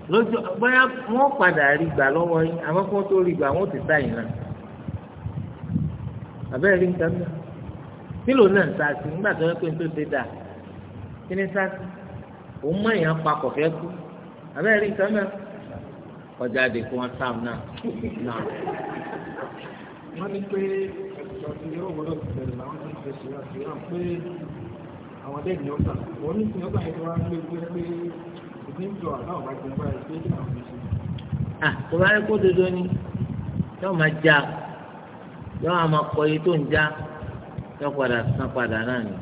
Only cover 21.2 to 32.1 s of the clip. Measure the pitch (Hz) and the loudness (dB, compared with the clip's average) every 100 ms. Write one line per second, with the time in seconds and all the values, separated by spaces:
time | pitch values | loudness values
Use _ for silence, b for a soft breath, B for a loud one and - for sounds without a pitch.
21.2 | 147 - 151 - 160 160 185 156 156 160 | -12 -10 -8 -8 -8 -6 -6 -6 -4 -4
22.2 | - 131 127 123 127 151 147 143 139 131 | -4 -6 -4 -6 -8 -10 -10 -10 -10 -12
23.2 | 131 139 131 127 147 156 165 175 175 170 | -10 -10 -10 -10 -8 -10 -8 -6 -4 -4
24.2 | 170 175 160 - - - - - - - | -6 -10 -10 -10 -12 -12 -14 -14 -14 -14
25.2 | 135 143 165 175 139 147 - - - - | -10 -6 -4 -2 -2 0 0 -2 -8 -6
26.2 | 151 196 214 190 185 180 170 165 165 165 | -4 -2 -2 -2 -4 -4 -4 -6 -4 -2
27.2 | 175 170 160 170 170 175 170 170 170 - | -2 -4 -6 -8 -6 -6 -4 -4 -6 -8
28.2 | - - - - - 147 190 208 165 147 | -12 -14 -14 -14 -14 -8 -8 -6 -6 -6
29.2 | 151 175 - - 135 135 - - - 160 | -6 -8 -8 -8 -6 -4 -4 -4 -6 -8
30.2 | - - - 127 - 120 - - - - | -2 -2 -2 -6 -8 -10 -4 -4 -2 -6
31.2 | - - - - 151 131 - 165 190 | -2 0 0 2 0 0 -2 6 6